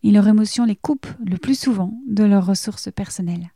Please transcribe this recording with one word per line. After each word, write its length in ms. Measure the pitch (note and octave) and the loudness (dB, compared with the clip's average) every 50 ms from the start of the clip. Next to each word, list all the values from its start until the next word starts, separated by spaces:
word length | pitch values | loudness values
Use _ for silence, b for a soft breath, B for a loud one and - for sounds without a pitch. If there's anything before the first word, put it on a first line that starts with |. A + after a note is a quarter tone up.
| - | 4
et 80 | G#3+ | 6
leur 160 | G#3 G#3 G3+ | 6 6 6
émotion 380 | G#3 G#3+ G#3+ G#3+ G#3 - - A#3+ | 6 4 4 2 0 0 0 0
les 100 | A3+ G3+ | 0 0
coupe 320 | - _ - D4+ C#4 - - - - A#3 | -2 _ -4 -4 -4 -4 -12 -12 -10 -6
le 120 | F#3+ F3+ | -6 -6
plus 200 | F3+ - - C4+ | -4 -2 -2 -2
souvent 380 | - - C4+ A#3 G3 F#3 F#3 A3 A#3 C4+ C4 | 0 0 -2 0 0 -2 -4 -4 -10 -8 -4
de 160 | G#3+ G3+ G#3+ | 0 2 4
leurs 220 | G#3 G3+ G3 F#3 | 4 4 4 4
ressources 440 | F3+ G3 F#3 - - G3+ - - - | 2 -2 -2 -2 -8 -10 -10 -12 -12
personnelles. 600 | - - G3+ - - - F#3 E3+ F3 F3 F3 F3 _ | -10 -10 -10 -10 -8 -8 -6 -6 -6 -6 -8 -12 _